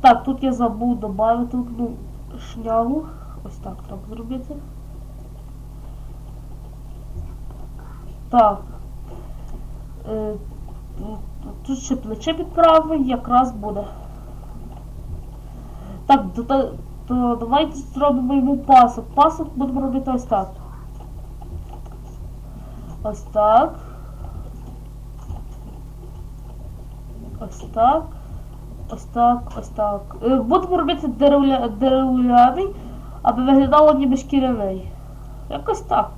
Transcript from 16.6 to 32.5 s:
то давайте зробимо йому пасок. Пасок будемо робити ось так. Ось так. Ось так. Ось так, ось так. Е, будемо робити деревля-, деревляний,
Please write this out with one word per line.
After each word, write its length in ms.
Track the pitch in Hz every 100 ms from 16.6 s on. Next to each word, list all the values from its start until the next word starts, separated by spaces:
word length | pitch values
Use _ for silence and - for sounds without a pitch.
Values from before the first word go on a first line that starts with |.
| 262 - - - -
то 280 | 247 247 233
давайте 360 | 233 277 311 277
зробимо 580 | - - 285 254 247
йому 220 | 277 254 277
пасок. 480 | - 262 240 - -
Пасок 340 | - 302 - 294 262
будемо 240 | 262 269
робити 300 | 262 254 262
ось 100 | 254
так. 260 | - 202 190 - - - - - - - - - - - - - - - - - - - - - - - - -
Ось 180 | 214 202
так. 540 | - 214 208 226 311 - - - - - - - - - - - - - - - - - - - - - - - - - - - - - - - - - - - - -
Ось 240 | 208 - -
так. 300 | - 233 302 320 - - - - - - - -
Ось 120 | 226
так, 480 | - 240 240 240 - -
ось 100 | -
так. 480 | - 208 202 - -
Е, 140 | 226 262
будемо 400 | 220 359 370 359
робити 320 | 302 349 302
деревля-, 720 | - 285 285 277 269 233 208
деревляний, 880 | 262 262 269 254 247 240 247